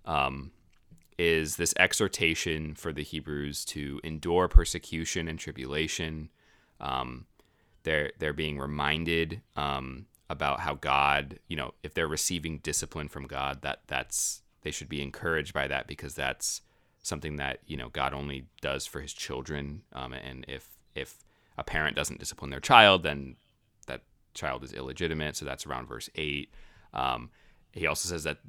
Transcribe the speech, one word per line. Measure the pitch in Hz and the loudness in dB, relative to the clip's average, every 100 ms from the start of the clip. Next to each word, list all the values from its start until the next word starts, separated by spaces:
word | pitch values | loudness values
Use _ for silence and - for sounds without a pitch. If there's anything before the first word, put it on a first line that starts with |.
| - | 0
um, | 78 67 67 71 _ _ _ - - _ - | 2 2 -2 -10 _ _ _ -20 -20 _ 2
is | 85 80 78 - | 4 4 2 0
this | 85 - | 0 4
exhortation | 92 - 101 - 82 80 87 78 78 76 | 4 4 0 2 2 2 0 -2 -4 -6
for | 85 | -6
the | 73 | -4
Hebrews | 73 78 76 73 73 71 - | -6 -6 -4 -4 -4 -4 -6
to | 78 71 69 | -6 -6 -6
endure | 80 78 85 87 90 | -6 -6 2 4 10
persecution | - 85 87 - 82 82 92 82 | 8 8 -4 -4 -4 -2 -2 -4
and | 80 | -6
tribulation. | - 67 65 73 80 - 80 80 80 _ _ _ _ - | -8 -8 -4 -2 0 -2 -4 -6 -10 _ _ _ _ -10
Um, | 69 65 64 62 - _ _ _ _ _ | -4 -4 -4 -8 -16 _ _ _ _ _
they're, | 80 76 73 - | 0 2 0 -2
they're | 76 | -2
being | 73 76 73 | 0 -2 -2
reminded, | 69 73 71 78 82 82 82 104 - - | -4 0 2 2 2 2 2 -4 -8 -4
um, | 71 69 65 65 - _ - | -2 -2 -6 -12 -16 _ -8
about | 73 73 67 | 0 0 0
how | 76 71 | -2 -2
God, | 71 69 71 71 69 - - | 2 4 6 4 0 -10 -8
you | 80 | -6
know, | 64 - | -6 -8
if | 87 | -6
they're | - 80 | -2 0
receiving | 76 - 87 80 76 | 0 0 0 -4 -6
discipline | 78 73 76 82 73 | -2 -2 -2 -6 -8
from | 71 69 | -8 -8
God, | 67 69 69 | -4 -2 -2
that, | 69 - - | -4 -6 -4
that's, | 67 - - - - _ _ | -4 -2 -2 -2 -4 _ _
they | 78 | -8
should | - 69 | -8 -6
be | 73 | -6
encouraged | 69 - 85 80 73 | -6 -4 0 0 0
by | 73 69 | -2 0
that, | 67 - | -2 -4
because | 71 69 | -10 -10
that's | - 65 65 - - _ _ _ _ | -4 -2 -2 -4 -6 _ _ _ _
something | - 78 78 73 | -6 -4 -4 -4
that, | 69 - - | -4 -6 -8
you | 71 | -10
know, | 60 | -6
God | 73 67 | -2 0
only | 69 71 69 67 - | 0 -6 -6 -10 -6
does | 69 69 - | -2 -2 -4
for | 73 | -8
his | 71 | -10
children. | - - 65 67 73 71 73 - | -8 -6 -6 -4 -6 -6 -10 -12
Um, | 65 64 | -10 -10
and | 64 67 65 64 | -10 -12 -12 -12
if, | 67 - - _ | -12 -14 -20 _
if | - 65 - - _ _ - | -10 -10 -12 -20 _ _ -8
a | |
parent | - 80 76 - | 0 4 4 2
doesn't | 73 - | -2 -4
discipline | - - 71 | -10 -8 -8
their | 67 | -4
child, | - 120 104 92 | 8 12 12 10
then | 80 71 67 - _ _ _ _ - | 4 -2 -6 -14 _ _ _ _ -10
that | 64 _ _ _ | -10 _ _ _
child | - 73 64 65 | -6 -4 -4 -6
is | |
illegitimate. | 50 65 65 85 78 78 - | -8 -6 -2 0 2 0 -2
So | 73 | -6
that's | 65 76 | -6 -4
around | 64 62 | -6 -6
verse | 58 - - | -10 -8 -4
eight. | 76 71 71 - - - - | -2 -4 -6 -14 -20 -20 -10
Um, | - 65 60 60 _ - - _ | -2 0 0 -6 _ -20 -20 _
he | 85 82 | -2 0
also | 78 87 | 0 -2
says | 85 | -2
that | 76 73 | -4 -6